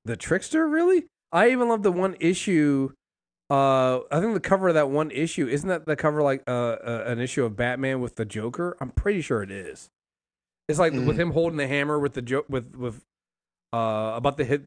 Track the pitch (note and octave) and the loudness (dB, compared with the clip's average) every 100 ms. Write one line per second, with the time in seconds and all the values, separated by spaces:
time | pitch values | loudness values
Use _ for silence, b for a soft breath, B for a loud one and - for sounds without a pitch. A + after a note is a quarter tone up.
0 | A2 A#2 - F#3 - D#4+ D#4+ D#4 F4 F#4 | -10 -6 -2 -2 0 -2 0 2 2 2
1 | F4 _ _ E3+ A#3 B3+ A#3+ A3+ G3+ F3 | 0 _ _ 2 4 4 2 2 2 2
2 | F#3+ F3 E3 F#3 - E3+ D3 C#3 C3+ - | 0 0 0 0 2 2 4 2 0 -6
3 | _ _ _ _ - C#3 C3+ C3+ C3 B2+ | _ _ _ _ 0 2 4 4 4 2
4 | - D3+ G#3+ G3+ - G3 F#3+ D#3+ C#3+ C#3+ | 0 0 0 0 2 2 4 4 4 2
5 | D#3 B2 E3 - C3 C#3+ F3+ F3 D#3 C#3 | 0 -2 -4 -2 -2 -2 -2 -4 -2 0
6 | D#3 D3+ C#3+ C3+ - B2 A#2+ A2+ A2+ A#2 | 0 2 2 0 -2 -2 -2 -4 -4 -6
7 | G#2+ A#2 B2+ - A#2+ G#2 B2 B2+ C3+ C3 | -4 -4 -2 -2 -2 0 -2 -2 -2 -2
8 | B2 - G#2+ A2 A2+ - F3 - B2+ - | -4 -6 -6 -6 -6 -6 -6 -6 -8 -2
9 | G3+ G#3 D3 A#2+ G2 G2 E2+ - - _ | 0 0 0 -2 -4 -10 -12 -14 -18 _
10 | _ _ _ _ _ _ - D3+ E3 C#3 | _ _ _ _ _ _ -4 2 2 2
11 | B2+ D#3+ E3+ D3+ E3 D#3 C3+ C#3+ C#3+ D3+ | 0 2 2 2 0 0 -2 0 0 0
12 | C#3+ C3 A#2+ C3 D3+ C3+ A#2+ B2+ B2 A2 | -2 -4 -4 -4 -2 -6 -6 -10 -10 -10
13 | - _ _ _ _ _ _ A#2 A2+ G#2+ | -18 _ _ _ _ _ _ -4 -2 -2
14 | A2 A#2 C#3 D3 B2+ C#3+ | -4 -2 -2 -2 -2 -2